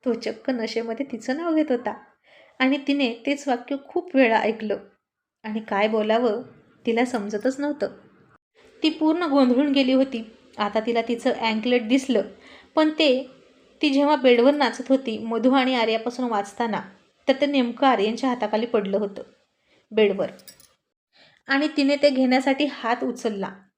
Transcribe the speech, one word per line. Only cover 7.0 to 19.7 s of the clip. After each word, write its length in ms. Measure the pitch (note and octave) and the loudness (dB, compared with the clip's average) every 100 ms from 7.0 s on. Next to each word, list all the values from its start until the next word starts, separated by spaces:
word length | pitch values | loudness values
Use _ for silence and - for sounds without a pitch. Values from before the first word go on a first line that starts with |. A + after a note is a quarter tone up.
समजतच 540 | B3 B3 G3+ G#3 B3+ C4+ | 0 -2 -4 -4 -4 -2
नव्हतं. 340 | C#4+ D4 - - - _ _ _ _ _ _ _ | -6 -4 -6 -8 -20 _ _ _ _ _ _ _
ती 80 | D#4+ | -4
पूर्ण 360 | D4+ D#4 D#4+ F4 | 0 0 0 2
गोंधळून 420 | C#4 B3+ B3 D4 | 4 4 4 2
गेली 200 | C#4 B3+ | 2 2
होती. 300 | C4 C4+ B3 A3 - _ - | 2 0 -2 -10 -18 _ -6
आता 220 | G#3 G#3+ | -4 -2
तिला 220 | A3 A#3 | -2 -2
तिचं 300 | A3+ A#3 C4 | -2 -2 -2
अँकलेट 560 | A#3 A3+ A3 A3+ B3 A3 | -2 -2 -2 0 0 2
दिसलं, 340 | C4 C4+ A3+ - - - - - - | 0 2 -2 -2 -10 -20 -20 -6 0
पण 140 | D#4 | 0
ते 200 | D#4 D#4 B3+ C4+ - _ _ _ _ | 4 2 2 -2 -14 _ _ _ _
ती 80 | D4+ | 0
जेव्हा 260 | C4+ C#4+ D4+ | 2 2 4
बेडवर 380 | B3+ A#3+ A#3+ | 6 6 6
नाचत 340 | D4 C4+ - C4 | 4 0 -2 0
होती 300 | C4+ C4+ A3 | 0 0 -8
मधू 340 | A3+ A3+ A#3 | -4 0 4
आणि 220 | C4+ B3+ | 4 2
आर्यापासून 500 | B3+ A3+ A3 A3 B3 | 2 0 0 -4 -6
वाचताना, 560 | B3 A3 G3+ - A#3 G3+ G3+ - _ _ - | -4 -2 -4 -4 -4 -4 -8 -20 _ _ -2
तर 40 | C4+ | 0
ते 60 | C#4+ | 2
नेमकं 400 | C#4+ A#3+ A3+ C4+ | 0 0 2 2
आर्यनच्या 420 | A#3 G3+ A#3+ C4+ | 4 0 -2 -2
हाताखाली 380 | B3 G#3 G#3+ A#3 | -2 -2 -2 0
पडलं 320 | A3+ G3 G3 | -2 0 -2
होतं 240 | G#3 G3 - _ _ _ _ | -4 -8 -18 _ _ _ _